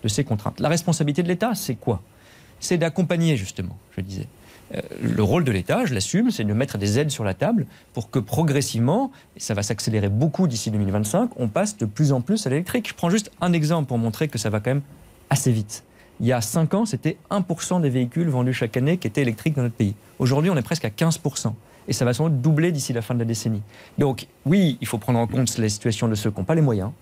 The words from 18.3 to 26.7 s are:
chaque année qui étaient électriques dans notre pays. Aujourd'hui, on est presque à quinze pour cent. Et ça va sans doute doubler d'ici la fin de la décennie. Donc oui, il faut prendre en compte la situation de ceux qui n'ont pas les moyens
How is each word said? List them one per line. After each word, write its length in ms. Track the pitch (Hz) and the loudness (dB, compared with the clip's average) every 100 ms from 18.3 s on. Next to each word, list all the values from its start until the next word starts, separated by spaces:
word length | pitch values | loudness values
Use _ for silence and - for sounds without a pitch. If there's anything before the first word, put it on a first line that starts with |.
| 127 123 | 2 0
chaque 220 | 123 120 127 | 0 0 0
année 200 | 135 180 | 0 0
qui 120 | 110 | 0
étaient 140 | 147 | 0
électriques 340 | 131 107 165 143 | 0 0 -2 0
dans 60 | |
notre 120 | 120 | -2
pays. 200 | - 104 101 - - | 0 0 0 -14 -2
Aujourd'hui, 300 | 127 139 170 | 2 2 2
on 60 | 160 | 0
est 60 | |
presque 220 | 113 165 | -2 -4
à 60 | 113 | -4
quinze 280 | - 160 160 | 0 0 0
pour 180 | 151 - | -4 -4
cent. 200 | 113 107 - - - | -6 -6 -14 -18 -6
Et 40 | |
ça 120 | - | 0
va 100 | 123 | 0
sans 140 | 123 165 | 2 2
doute 120 | 139 | 2
doubler 300 | 139 151 175 | 4 4 2
d'ici 220 | 156 131 | 0 -2
la 100 | 117 | -4
fin 100 | 113 | -2
de 60 | 123 | -2
la 60 | |
décennie. 380 | 113 113 113 104 104 - - - | 0 -2 -2 -4 -6 -18 -10 0
Donc 300 | 143 131 - _ 131 | 0 0 -8 _ 2
oui, 320 | 196 175 120 | 4 4 0
il 60 | 117 | -4
faut 120 | 113 | -4
prendre 200 | - 120 | 0 0
en 80 | 113 | 2
compte 320 | 123 120 - | 0 0 0
la 100 | 110 | -2
situation 380 | 104 120 107 117 | 0 -2 0 0
de 80 | |
ceux 160 | 107 110 | 0 -2
qui 80 | 104 | -4
n'ont 60 | |
pas 100 | 92 | 0
les 60 | 165 | 2
moyens 320 | 147 | 4